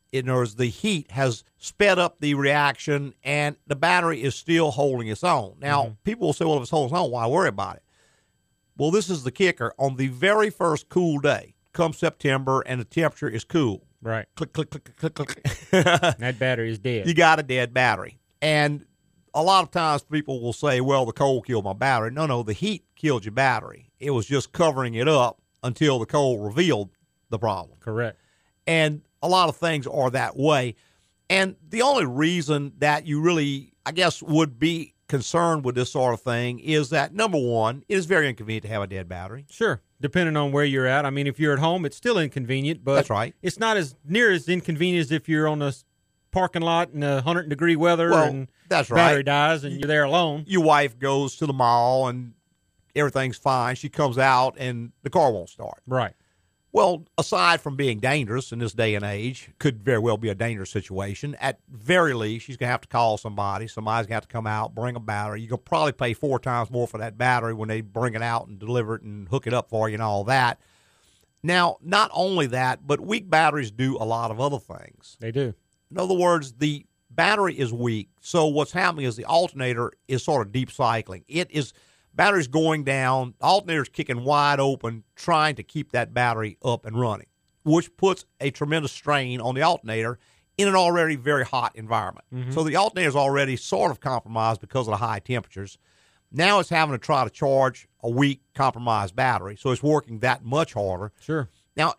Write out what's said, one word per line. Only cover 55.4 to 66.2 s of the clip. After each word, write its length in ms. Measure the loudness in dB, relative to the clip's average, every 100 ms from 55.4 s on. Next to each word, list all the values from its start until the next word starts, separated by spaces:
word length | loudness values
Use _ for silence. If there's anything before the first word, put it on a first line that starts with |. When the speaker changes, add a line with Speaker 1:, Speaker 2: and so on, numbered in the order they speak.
| -6
Speaker 1:
start. 320 | -14 -14 -14 -4
Speaker 2:
Right. 260 | -2 -2 -6 _ _ _ _ _ 2
Speaker 1:
Well, 300 | 4 2 -4 -4
aside 420 | -2 2 2 2
from 140 | -2 -2
being 240 | -2 0
dangerous 520 | 0 0 -2 -4 -6
in 60 | -6
this 160 | -4
day 220 | 0 0 0
and 100 | -4
age, 460 | -6 -6 -8 -14 -2
could 240 | -2 0 0
very 140 | 2
well 180 | 2 0
be 120 | -2
a 40 |
dangerous 380 | -2 -4 -4 -6
situation. 640 | -6 -6 -6 -6 -6 -10 -6
At 200 | -6 -6 _
very 460 | -8 2 4 4 0
least, 320 | -2 -6 -10
she's 100 | -6
gonna 140 | -4
have 100 | -4
to 60 | -2
call 320 | 0 2 0
somebody. 480 | -4 -6 -4 -4 -8
Somebody's 400 | -8 -2 -2 -2
gonna 80 | -6
have 120 | -6
to 60 |
come 140 | -6 -4
out, 260 | -4 -6
bring 220 | -6 -6 -6
a 40 |
battery. 420 | -6 -6 -6 -8
You're 100 | -8
gonna 80 | -8
probably 320 | -2 0 0
pay 220 | 0 -4
four 240 | -2